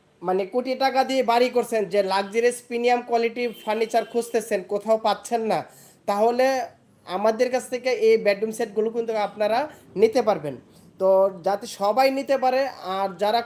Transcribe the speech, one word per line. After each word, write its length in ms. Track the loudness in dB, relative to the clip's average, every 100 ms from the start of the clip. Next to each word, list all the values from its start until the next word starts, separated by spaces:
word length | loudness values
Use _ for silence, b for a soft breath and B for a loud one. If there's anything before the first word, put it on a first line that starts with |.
| _ -10
মানে 200 | -2 -2 -2
কোটি 180 | -4 -4 -2
টাকা 160 | 0 0 0
দিয়ে 120 | 0 2
বাড়ি 160 | 2 2 0
করছেন, 260 | -2 -2 0
যে 80 | 0 0
লাক্সারিয়াস 460 | 0 -2 0 0 0 -6
প্রিমিয়াম 320 | -2 2 0 0
কোয়ালিটি 360 | 0 0 -2 -6 -6
ফার্নিচার 380 | -4 -2 0 0 0
খুঁজতেছেন, 480 | -4 -2 -4 -2 -6 -4
কোথাও 240 | -6 0 0 2
পাচ্ছেন 340 | -2 -2 -4 -2
না, 80 | -4 -4 B B B -4
তাহলে 380 | 2 2 4 2 0 -4 _ _ _ -8 -2
আমাদের 320 | 0 2 0
কাছ 100 | 0 -4
থেকে 180 | -4 -2 2 4
এই 80 | 4
বেডরুম 280 | 4 0 -2 -4
সেটগুলো 300 | -6 -2 -2 -2
কিন্তু 160 | -4 -2 -4
আপনারা 300 | -2 0 0 -2 B B 2
নিতে 200 | 2 4 0
পারবেন। 280 | 0 -2 -10 -16 B B -2
তো 80 | 4 4 4 0 -4
যাতে 200 | -4 -6 -4
সবাই 280 | 0 4 2 2
নিতে 180 | 0 0
পারে, 160 | 2 0 -2 -6 -6 -4
আর 120 | -4 -2
যারা 180 | 0 0